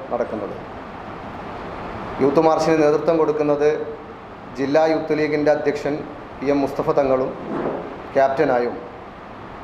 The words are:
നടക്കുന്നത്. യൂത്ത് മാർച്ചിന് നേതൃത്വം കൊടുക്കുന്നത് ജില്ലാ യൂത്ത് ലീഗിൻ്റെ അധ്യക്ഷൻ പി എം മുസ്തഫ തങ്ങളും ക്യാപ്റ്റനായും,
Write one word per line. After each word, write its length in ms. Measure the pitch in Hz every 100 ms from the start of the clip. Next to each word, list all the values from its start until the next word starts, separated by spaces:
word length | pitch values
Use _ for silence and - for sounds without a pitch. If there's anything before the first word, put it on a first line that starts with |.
| -
നടക്കുന്നത്. 440 | 117 120 107 98 92 - - - - - - - - - - - - - - - -
യൂത്ത് 200 | 135 147 160
മാർച്ചിന് 320 | 156 - 160
നേതൃത്വം 340 | 147 151 151 165
കൊടുക്കുന്നത് 480 | 151 151 147 143 147 151 - - - - - - - -
ജില്ലാ 240 | 135 147 160
യൂത്ത് 220 | 156 - 151
ലീഗിൻ്റെ 340 | 151 147 147
അധ്യക്ഷൻ 400 | 147 147 139 147 151 - - - -
പി 80 | 135
എം 40 | 143
മുസ്തഫ 240 | 139 - 151 147
തങ്ങളും 320 | 135 131 131 - - - - - - - - 139
ക്യാപ്റ്റനായും, 600 | 135 160 147 123 120 - - - - - - - - -